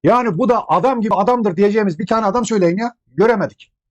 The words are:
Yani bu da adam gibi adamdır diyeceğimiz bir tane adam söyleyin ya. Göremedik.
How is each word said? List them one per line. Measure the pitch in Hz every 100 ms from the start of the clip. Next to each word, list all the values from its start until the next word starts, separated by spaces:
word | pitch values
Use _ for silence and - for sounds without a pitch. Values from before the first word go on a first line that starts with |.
Yani | 160 240 233 170
bu | 240
da | 226 -
adam | 170 240 247
gibi | 220
adamdır | 180 208 247 226 160
diyeceğimiz | 208 214 202 156
bir | 190
tane | 226 214
adam | 226
söyleyin | 233 214 175 180
ya. | 233 _ _
Göremedik. | 131 220 220 151 - - _ _